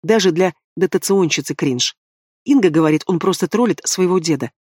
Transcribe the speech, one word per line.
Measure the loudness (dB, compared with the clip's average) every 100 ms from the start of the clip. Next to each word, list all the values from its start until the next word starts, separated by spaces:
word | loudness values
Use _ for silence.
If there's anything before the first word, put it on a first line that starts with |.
Даже | 2 2 2
для | 2 0 -2 _ -4
дотационщицы | -2 -2 0 0 2 -2 -6
кринж. | -4 -4 -2 -4 -8 _ _ _ _
Инга | 0 2 4
говорит, | 2 2 0 0
он | -2
просто | 0 -2 -2
троллит | 0 0 -2
своего | -6 -2 0 0
деда. | -2 -4 -4 _